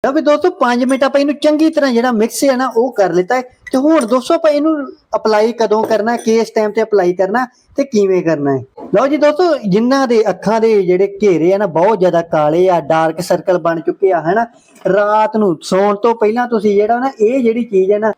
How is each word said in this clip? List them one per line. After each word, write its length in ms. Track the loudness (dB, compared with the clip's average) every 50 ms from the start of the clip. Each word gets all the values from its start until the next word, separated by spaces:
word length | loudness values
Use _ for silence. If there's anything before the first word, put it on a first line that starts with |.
| -2
ਲਓ 80 | 0
ਵੀ 80 | -2 0
ਦੋਸਤੋ, 300 | 2 2 0 2 0 -2
ਪੰਜ 320 | 0 0 0 0 0 0 0
ਮਿੰਟ 180 | 0 0 0 0
ਆਪਾਂ 160 | 0 0 0
ਇਹਨੂੰ 140 | 0 0 -2
ਚੰਗੀ 340 | 0 0 0 2 2 2 0
ਤਰ੍ਹਾਂ 200 | 2 0 -2 0
ਜਿਹੜਾ 180 | 0 0 0 0
ਮਿਕਸ 300 | 0 0 -2 -2 -2 -2 0
ਹੈ 100 | 0 0
ਨਾ 100 | 0 -2 -2 0
ਉਹ 160 | 0 -2 -2
ਕਰ 200 | 0 0 0 2
ਲਿੱਤਾ 220 | 2 0 0 0 -2
ਹੈ। 60 | -4 -4 -6 _ _ _ -4
ਤੇ 60 | -2 0
ਹੁਣ 280 | 2 4 2 2 2
ਦੋਸਤੋ 280 | 2 -2 -2 0 0 -2
ਆਪਾਂ 160 | 0 2 0
ਇਹਨੂੰ 220 | 0 2 0 0 -2 -2 -6 -10 -14 _ _ _ -8
ਅਪਲਾਈ 360 | -4 -2 0 2 2 2 0
ਕਦੋਂ 300 | 0 -2 0 0 0 0
ਕਰਨਾ, 340 | 0 0 -2 -2 0 -2 -4
ਕਿਸ 340 | -2 0 0 0 0 0 -2
ਟਾਈਮ 200 | -2 -2 -2 -2
ਤੇ 100 | 0 -2
ਅਪਲਾਈ 300 | -2 0 0 0 2 2
ਕਰਨਾ 320 | 0 0 -2 -2 0 -2 -4 -4 _ _ _ _ _
ਤੇ 80 | -4 -4
ਕਿਵੇਂ 380 | -2 0 0 2 2 2 0
ਕਰਨਾ 340 | 0 0 -2 0 0 -2 -2
ਹੈ। 320 | -2 -4 _ _ -20 -10 -2 0
ਲਓ 120 | 0 2
ਜੀ 100 | 2 0
ਦੋਸਤੋ, 280 | 2 2 0 2 2 0 0 0 -2 -2
ਜਿਨ੍ਹਾਂ 400 | 0 0 0 2 2 0 0 0 2
ਦੇ 140 | 2 2 2 0
ਅੱਖਾਂ 300 | -2 -2 -2 -2 0 2
ਦੇ 220 | 2 2 2 2
ਜਿਹੜੇ 240 | 2 2 2 0 0 -2 -2 0
ਘੇਰੇ 300 | 0 2 2 2 2 2 2
ਆ 40 | 0
ਨਾ 80 | 0 -2
ਬਹੁਤ 300 | 0 0 2 2 2 2
ਜ਼ਿਆਦਾ 240 | 0 2 2 0
ਕਾਲੇ 460 | -2 0 0 0 0 2 2 2 2 2
ਆ, 120 | 2 0
ਡਾਰਕ 400 | 0 0 0 0 0 0 -2 -6
ਸਰਕਲ 380 | -4 -2 -4 -2 0 -2 -2 0
ਬਣ 220 | 0 -2 -4 -2
ਚੁੱਕੇ 320 | -4 -6 -4 _ 0 0
ਆ 80 | 0 0
ਹਨਾ, 240 | -2 0 0 0 -2 -4 _ _ _ _ _ -8 -4 -2
ਰਾਤ 440 | 0 0 2 2 2 0 0 0 0
ਨੂੰ 200 | 0 0 0 -2 -4
ਸੌਣ 340 | -4 -2 0 0 2 0 0
ਤੋਂ 180 | 0 0 -2 0
ਪਹਿਲਾਂ 320 | 0 0 -2 0 -2 -4 -2
ਤੁਸੀਂ 260 | -4 -2 0 0 0
ਜਿਹੜਾ 240 | 2 0 0 -2 -2
ਨਾ 120 | -2 -6 -2 -2
ਇਹ 220 | -2 0 0 0
ਜਿਹੜੀ 220 | 0 0 -2 -2 -2
ਚੀਜ਼ 280 | 0 0 0 2 2
ਹੈ 60 | 0 0
ਨਾ 140 | 0 -2 -4